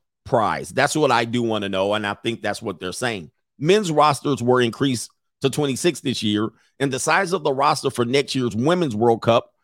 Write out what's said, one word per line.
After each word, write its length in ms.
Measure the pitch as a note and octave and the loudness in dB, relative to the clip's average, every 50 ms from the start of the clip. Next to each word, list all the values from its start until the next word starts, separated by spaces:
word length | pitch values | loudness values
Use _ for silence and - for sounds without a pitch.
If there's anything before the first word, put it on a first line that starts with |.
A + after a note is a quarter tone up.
| _ _ _ _ - | _ _ _ _ -6
prize? 460 | - - A#2 G#2+ F#2 D#2+ C#2+ C#2 - | 0 2 2 2 2 0 -2 -4 -6
That's 260 | F2 B2 C3+ C#3+ - | 0 0 0 2 2
what 160 | D#3 D3+ C3+ | 0 2 2
I 120 | A#2+ A#2 A#2+ | 2 2 0
do 180 | A#2 A2+ B2 | 0 -2 -2
wanna 260 | A#2 A2 A2 G#2 G2+ G2 | -2 0 -2 -2 -4 -2
know, 260 | G2 F#2+ F#2+ G2+ G#2 | -2 0 0 0 0
and 120 | G#2+ G#2+ | 0 -2
I 80 | G2+ G#2 | -4 -6
think 280 | - - A#2 A#2 - | -4 -6 -6 -6 -4
that's 180 | - G#2 G2+ - | -4 -6 -6 -4
what 200 | A2+ G#2+ F#2 D#2 | -6 -10 -8 -8
they're 120 | F#2 F#2 | -8 -8
saying. 380 | F2 - B2+ A#2+ A2+ F#2+ D#2+ C#2 _ _ _ _ _ - | -8 -4 -4 -4 -4 -6 -10 -14 _ _ _ _ _ -4
Men's 340 | C3 D#3+ F#3+ G#3+ G#3+ E3+ | 2 4 4 4 4 0
rosters 500 | D3+ D3 C#3+ D3+ C#3 - - D3 C#3 - | 2 4 4 4 4 2 0 -2 -2 0
were 180 | A#2+ B2 B2 B2+ | 2 2 4 4
increased 500 | B2 A2+ G#2+ - C#3+ C#3 B2+ A2+ - - _ _ _ _ _ - | 4 0 0 -2 -2 0 0 -2 -6 -10 _ _ _ _ _ -4
to 80 | - C3+ | -4 -2
twenty-six 500 | - D#3 D3+ C#3 B2+ - - F3 C#3+ - | -2 0 -2 -2 -2 0 0 -2 -2 -2
this 240 | - C3+ A2+ - A2 | -4 -6 -4 -2 -2
year, 240 | G#2+ G#2 G#2 G#2+ A2 _ _ _ _ _ - | -2 0 0 -2 -4 _ _ _ _ _ -4
and 120 | C#3 C#3+ | -4 -4
the 60 | B2+ B2 | -2 -2
size 340 | - D#3+ D#3 F#3 G3 E3+ | 0 0 2 2 2 0
of 120 | F3+ F3+ D3 | -4 -2 -2
the 80 | D3+ | -2
roster 380 | C3+ C3 C#3 D3+ D3+ - - C#3 | 0 2 2 2 2 2 -2 -4
for 140 | - - A#2+ | -2 -2 -2
next 300 | A#2 B2+ C#3+ C3+ - - | 0 2 0 0 0 -2
year's 220 | C3+ B2 A#2+ F#2+ | -2 -2 -2 -2
Women's 400 | A2 B2 D#3 F3+ F3+ E3+ C#3 G#2+ | 0 0 0 2 2 0 -2 0
World 260 | G#2 A#2+ A#2+ A#2 G#2+ | 2 2 2 2 2
Cup 300 | - A#2+ A#2 B2 - _ _ _ | 2 2 2 2 0 _ _ _